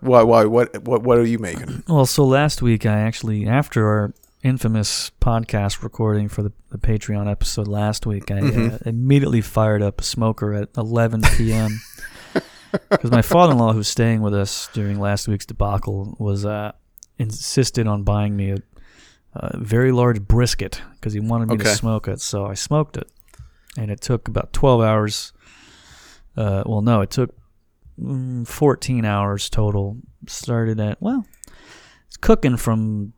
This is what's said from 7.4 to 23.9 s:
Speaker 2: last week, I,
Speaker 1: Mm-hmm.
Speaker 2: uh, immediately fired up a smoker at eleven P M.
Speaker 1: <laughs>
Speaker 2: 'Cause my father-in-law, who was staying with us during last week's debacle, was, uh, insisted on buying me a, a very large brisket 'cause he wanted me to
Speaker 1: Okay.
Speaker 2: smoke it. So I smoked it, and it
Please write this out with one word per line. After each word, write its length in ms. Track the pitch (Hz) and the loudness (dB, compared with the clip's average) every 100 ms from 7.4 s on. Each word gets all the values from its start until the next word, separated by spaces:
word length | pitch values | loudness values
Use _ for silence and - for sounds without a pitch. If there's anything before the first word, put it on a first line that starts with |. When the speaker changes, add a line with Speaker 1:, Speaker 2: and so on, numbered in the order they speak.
| - - 104 | -2 -2 -4
Speaker 2:
last 380 | 104 107 107 113 | -2 -2 -2 -4
week, 240 | 101 - | -4 -4
I, 100 | 101 | -2
Speaker 1:
Mm-hmm. 320 | 135 117 113 | 0 2 0
Speaker 2:
uh, 40 | - 120 | -2 -6
immediately 520 | 113 131 139 139 117 | -2 4 4 4 0
fired 420 | - 110 110 104 | 0 0 2 2
up 180 | 101 - | 0 -2
a 20 | |
smoker 500 | - - 110 110 104 104 | -6 -2 -2 -2 -4 -4
at 140 | 104 - | -6 -6
eleven 460 | 110 117 113 113 | -2 0 2 4
P 320 | 107 - 113 | 4 4 4
M. 260 | 110 110 107 - | 0 -2 -4 -12
Speaker 1:
<laughs> 40 | - - - - - - - - - - | -18 -18 -18 -8 -6 -6 -14 -8 -8 -2
Speaker 2:
'Cause 180 | 202 117 | 0 4
my 140 | 120 | 2
father-in-law, 480 | - 175 175 123 113 | 4 6 6 6 2
who 80 | 110 | 0
was 80 | 104 | -2
staying 340 | - 117 110 | 0 0 2
with 140 | 104 101 | 0 -2
us 340 | 98 - - | -2 -6 -8
during 260 | 113 101 101 | -6 -4 -2
last 280 | 101 101 - | -2 -2 -2
week's 200 | 101 - | -6 -6
debacle, 680 | - 101 98 - 98 101 - | -2 -2 0 -4 -6 -8 -6
was, 260 | 107 98 101 | -4 -2 -4
uh, 260 | 104 107 - _ _ - - | -6 -10 -14 _ _ -18 -8
insisted 680 | 110 107 - - 123 123 113 | -6 -6 -2 0 0 0 -2
on 160 | 104 | 0
buying 320 | 101 104 104 101 | 0 0 0 -2
me 140 | 98 | -2
a, 60 | 98 - - - _ - _ _ | -4 -8 -20 -20 _ -20 _ _
a 240 | - - - | -10 -10 -8
very 340 | 107 113 131 | -2 2 4
large 300 | 123 123 110 | 4 4 2
brisket 580 | 98 123 123 - 95 - - - | 2 4 4 0 -6 -10 -16 -10
'cause 100 | 107 | -6
he 60 | 104 | -4
wanted 280 | 110 117 113 | -2 -2 0
me 80 | 113 | 0
to 60 | |
Speaker 1:
Okay. 100 | 107 | 0
Speaker 2:
smoke 340 | 104 113 110 - | 0 0 -2 -4
it. 140 | - | -6
So 240 | - 104 101 | -6 -6 -6
I 80 | |
smoked 420 | 101 - 151 151 - | -6 -2 0 0 -6
it, 140 | - _ _ - - _ - - | -14 _ _ -20 -20 _ -14 -8
and 140 | |
it 120 | 104 | -6